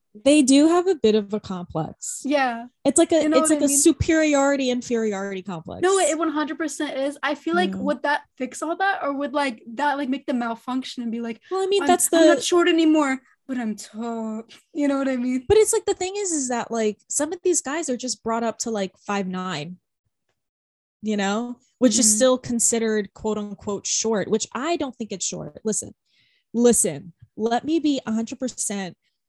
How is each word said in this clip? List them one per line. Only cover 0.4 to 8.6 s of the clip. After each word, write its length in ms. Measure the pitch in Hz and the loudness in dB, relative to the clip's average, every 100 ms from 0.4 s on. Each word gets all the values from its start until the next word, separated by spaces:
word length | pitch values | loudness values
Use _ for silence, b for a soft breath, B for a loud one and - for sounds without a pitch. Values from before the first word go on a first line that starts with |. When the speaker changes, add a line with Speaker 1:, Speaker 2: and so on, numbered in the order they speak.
Speaker 1:
do 240 | 254 277 311 | 8 8 8
have 200 | 349 359 | 4 2
a 80 | 330 | 2
bit 200 | 214 214 | 4 2
of 180 | 202 | 0
a 60 | 208 | -6
complex. 800 | - 185 180 160 156 - - - 262 | -6 -10 -6 -6 -6 -8 -12 -8 -2
Speaker 2:
Yeah. 420 | 285 254 233 247 _ 277 | 0 0 -4 -10 _ 0
Speaker 1:
It's 120 | 294 | 4
like 140 | 330 | 4
a, 100 | 330 | 4
Speaker 2:
You 60 | 302 | 4
know 80 | 302 | 4
Speaker 1:
it's 100 | 320 | 4
Speaker 2:
what 20 | |
I 40 | 302 | 2
Speaker 1:
like 80 | |
a 40 | 285 | 2
Speaker 2:
mean? 120 | 277 | 4
Speaker 1:
superiority, 920 | 339 - - 320 311 285 277 277 254 | 4 4 2 4 4 4 2 2 0
inferiority 720 | 247 - 233 220 190 196 190 | -2 -2 -2 0 -2 -6 -8
complex. 400 | 185 170 165 90 | -8 -10 -10 -2
Speaker 2:
No, 160 | 359 392 | 2 2
it 180 | 311 311 | 2 0
one 120 | 330 | -2
hundred 280 | 302 294 311 | -2 -4 -4
percent 400 | 311 - 294 254 | -6 -6 -6 -4
is. 200 | 277 - | -4 -4
I 120 | 269 302 | -6 -4
feel 200 | - 339 | -2 0
like, 180 | 262 | 0
Speaker 1:
Yeah. 80 | 190 | -2
Speaker 2:
would 220 | - - | -4 -2
that 180 | 285 294 - - | -2 -2 -4 -10
fix 240 | 254 - | -10 -8